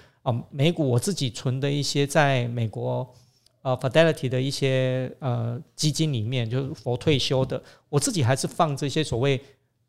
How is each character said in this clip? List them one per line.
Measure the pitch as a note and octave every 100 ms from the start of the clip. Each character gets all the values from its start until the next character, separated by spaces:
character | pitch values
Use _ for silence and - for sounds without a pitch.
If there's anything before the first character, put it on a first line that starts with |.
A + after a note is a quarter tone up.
| - _
呃， | C#3 A#2+ -
美 | C#3+ D3+
股 | E3+ C#3
我 | A#2+
自 | G3
己 | F3 C3
存 | - C3+ C3
的 | C#3
一 | C#3+
些 | C#3 - C#3+
在 | D#3+ C#3+ C3 A#2+
美 | A#2+ A2+
国， | A#2+ B2 B2 B2+ - _ _ _ _
呃， | C3+ B2+
Fidelity | C3+ D3+ E3 - C3
的 | B2+
一 | C3+
些， | - C#3 C3 C3 B2+ B2+ -
呃， | C3 A#2+ A#2 A#2+ -
基 | - D#3
金 | C3+ D#3
里 | B2+
面， | G#2+ C3 A2+
就 | B2+
是 | C3+
佛 | D#3 - A#2+
退 | - C#3
休 | - C3
的， | C3 B2+ - - _
我 | C#3+
自 | C#4
己 | G#3
还 | B2
是 | C3+ -
放 | - E3
这 | C#3 C#3+
些 | D#3
所 | D3 A#2
谓， | C#3 C3+ - _ _ _